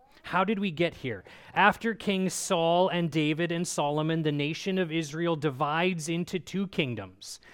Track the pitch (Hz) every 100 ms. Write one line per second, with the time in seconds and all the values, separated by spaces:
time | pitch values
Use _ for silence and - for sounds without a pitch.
0 | _ - - 180 190 214 196 151 170 -
1 | 131 101 - - - 160 202 208 226 214
2 | - 190 185 - - 180 165 175 185 175
3 | 170 160 151 151 170 170 170 - 147 151
4 | 156 160 156 147 143 160 190 185 180 160
5 | 151 156 170 165 147 127 143 160 185 175
6 | 151 170 175 175 - 185 196 - 143 110
7 | 95 - - - -